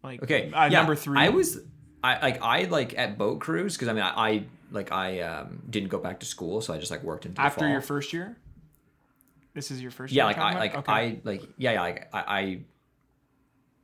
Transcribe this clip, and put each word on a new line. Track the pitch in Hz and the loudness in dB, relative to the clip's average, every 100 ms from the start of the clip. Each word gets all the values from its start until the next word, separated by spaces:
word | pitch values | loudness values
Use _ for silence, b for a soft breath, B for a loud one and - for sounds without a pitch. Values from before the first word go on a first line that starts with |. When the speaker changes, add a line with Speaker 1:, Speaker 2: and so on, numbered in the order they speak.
Speaker 1:
Like, | 131 123 | -14 -10
Speaker 2:
Okay, | 127 143 151 | 0 2 2
Speaker 1:
uh, | 156 151 | 4 6
Speaker 2:
yeah, | 175 | 8
Speaker 1:
number | 156 147 | 6 2
three. | 147 139 | 2 4
Speaker 2:
I | 156 | 6
was, | 320 349 - - - - - | 6 2 -2 -12 -20 -20 -2
I, | 127 127 | 0 2
like, | 139 120 | 2 0
I, | 117 135 | 0 2
like, | 185 165 123 - | 2 0 0 -2
at | 117 104 | -4 0
Boat | 104 156 | -2 0
Cruise, | - 165 196 - | -2 -2 -2 -2
'cause, | 120 | -2
I | |
mean, | 110 | 0
I, | 95 - 110 | 0 2 2
I, | 107 - - - | 2 -2 -14 -10
like, | 101 98 | -8 -4
I, | 95 95 92 | -2 -2 -2
um, | 82 80 57 82 - | -4 -6 -10 -12 -6
didn't | 110 95 | -4 -2
go | 95 | -4
back | 90 90 | -6 -8
to | - | -10
school, | - 85 104 | -8 -4 -4
so | - | -4
I | 80 | -6
just, | - | -6
like, | 78 | -6
worked | 78 76 85 | -6 -8 -8
into | 95 | 0
the | |
Speaker 1:
After | 143 - 151 | 0 2 0
your | 143 | 0
Speaker 2:
fall. | - 143 | -2 -4
Speaker 1:
first | 143 | -4
year? | 170 190 233 - - - _ _ _ _ _ _ _ _ | -6 -8 -14 -20 -20 -20 _ _ _ _ _ _ _ _
This | 151 143 | -12 -10
is | 131 | -10
your | 127 | -10
first | - 131 | -10 0
Speaker 2:
Yeah, | 135 | 4
Speaker 1:
year | 113 | 4
Speaker 2:
like, | 104 | 4
Speaker 1:
you're | 104 | 2
Speaker 2:
I, | |
Speaker 1:
talking | 98 | 2
Speaker 2:
like, | 107 | -2
Speaker 1:
about? | - - | -2 2
Okay. | |
Speaker 2:
I, | 107 117 104 | 2 2 -4
like, | 110 95 85 - | -6 -6 -8 -2
yeah, | 123 | 0
yeah, | 107 | 2
like, | 87 87 - | 0 -4 -8
I, | 104 | -8
I, | - 98 98 90 85 _ _ _ _ _ _ _ _ _ _ _ | -2 -2 -2 -6 -10 _ _ _ _ _ _ _ _ _ _ _